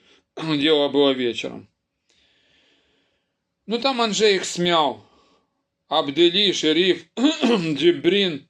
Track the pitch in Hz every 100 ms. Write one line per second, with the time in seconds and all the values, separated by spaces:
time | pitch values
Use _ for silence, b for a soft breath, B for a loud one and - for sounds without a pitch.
0 | b b _ - 160 147 151 151 143 139
1 | 139 127 120 110 131 110 104 _ _ _
2 | _ _ _ _ _ _ _ _ _ _
3 | _ _ _ _ _ _ - 226 269 240
4 | 226 190 214 190 - - 175 165 143 110
5 | b b b b b b _ _ _ 156
6 | 143 139 175 185 202 151 156 156 185 170
7 | - - 285 320 233 226 165 139 170 143
8 | 160 202 190 143